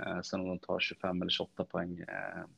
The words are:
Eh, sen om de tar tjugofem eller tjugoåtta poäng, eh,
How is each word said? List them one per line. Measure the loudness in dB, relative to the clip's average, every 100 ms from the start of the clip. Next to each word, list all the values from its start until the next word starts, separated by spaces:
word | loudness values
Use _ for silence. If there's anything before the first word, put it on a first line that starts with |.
| -4
Eh, | -2
sen | 0 0
om | 0
de | 0
tar | 0 2
tjugofem | 2 0 0 2
eller | 2
tjugoåtta | 2 0 -2
poäng, | 0 0 0 -4
eh, | -6 -4 -4 -6 -10